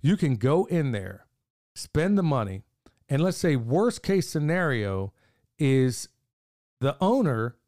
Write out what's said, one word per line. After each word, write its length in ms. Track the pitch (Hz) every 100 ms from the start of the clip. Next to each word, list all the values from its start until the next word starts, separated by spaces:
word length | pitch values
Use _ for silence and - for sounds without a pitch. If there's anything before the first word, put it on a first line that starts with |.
You 160 | 139 208
can 200 | 156 123
go 280 | 123 160
in 280 | 220 170 143
there, 340 | 110 95 95 _ _ _ _ _
spend 420 | - - 147 175 202
the 60 |
money, 400 | 170 135 104 95 - _ _ _ _
and 100 | 139
let's 160 | 175 175
say 200 | 180 139
worst 460 | 117 151 233 -
case 240 | - 196 -
scenario 880 | 160 151 175 170 123 101 95 98 _ _ _ _ _
is 500 | 143 135 131 120 - _ _ _ _ _ _ _
the 160 | 135 143
owner 580 | 185 262 196 117 117 -